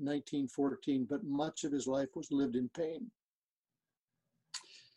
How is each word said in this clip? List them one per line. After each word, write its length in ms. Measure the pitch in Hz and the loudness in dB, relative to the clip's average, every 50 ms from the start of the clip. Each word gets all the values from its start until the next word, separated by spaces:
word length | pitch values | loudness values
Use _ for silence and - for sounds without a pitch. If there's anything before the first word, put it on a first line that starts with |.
nineteen 460 | 143 143 147 143 - - 156 143 135 | 0 0 0 -2 -2 -2 -2 0 0
fourteen, 600 | 123 - - 139 139 123 - - 151 139 131 123 110 | 0 2 2 2 2 2 0 0 2 2 2 2 0
but 140 | 143 139 180 | -2 -2 -2
much 400 | 147 139 143 151 160 - - - | 0 0 0 0 0 -2 -4 -2
of 80 | 147 | 0
his 160 | 143 135 117 131 | 0 0 0 2
life 220 | 131 139 139 131 - | 2 2 0 0 -4
was 140 | 170 151 - | -8 -4 0
lived 240 | 147 139 139 123 117 | 2 2 2 4 2
in 140 | 131 127 120 | 2 0 0
pain. 420 | - 170 165 160 165 156 - - - _ _ _ _ _ _ _ _ _ _ _ _ _ _ _ _ _ _ _ _ _ _ _ _ _ _ _ - - - - - - - - _ | -2 -2 -2 -2 -4 -6 -8 -10 -12 _ _ _ _ _ _ _ _ _ _ _ _ _ _ _ _ _ _ _ _ _ _ _ _ _ _ _ -14 -14 -14 -16 -20 -20 -20 -20 _